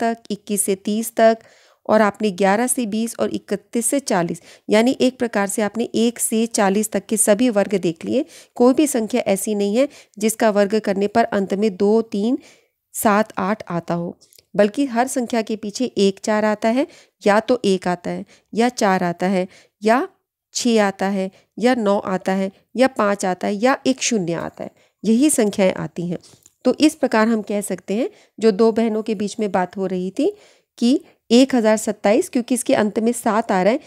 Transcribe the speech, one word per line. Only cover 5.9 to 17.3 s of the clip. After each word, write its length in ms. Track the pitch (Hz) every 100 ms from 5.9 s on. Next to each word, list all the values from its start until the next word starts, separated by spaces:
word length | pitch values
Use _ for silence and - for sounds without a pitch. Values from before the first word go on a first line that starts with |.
एक 240 | 220 233 233
से 280 | - 226 226
चालीस 440 | - 196 196 214
तक 160 | 202 -
के 100 | 220
सभी 320 | - 208 254
वर्ग 240 | 202 196
देख 300 | 196 175 160
लिए। 200 | 190 226 311 - -
कोई 200 | - 240
भी 120 | 262 302
संख्या 340 | 233 220 247
ऐसी 340 | - 190 -
नहीं 220 | 208 202 220
है 120 | 285 - - -
जिसका 320 | 220 - 226
वर्ग 280 | 202 202 214
करने 280 | 214 196 202
पर 180 | 240
अंत 300 | 226 208 190
में 220 | 196 220 180
दो, 260 | 202 226
तीन, 360 | 226 202 220 277 - _ _ _ _
सात, 380 | - 226 202 214 -
आठ 240 | 185 220 -
आता 260 | 170 -
हो, 240 | 170 170 - _ _ _ 180
बल्कि 300 | 208 - 277
हर 200 | 233 262
संख्या 360 | 269 233 233
के 140 | 220 214
पीछे 280 | 208 -
एक, 340 | 247 - 196 190
चार 260 | - 214
आता 240 | 214 214 226
है, 180 | 247 339 - _ _
या 140 | 208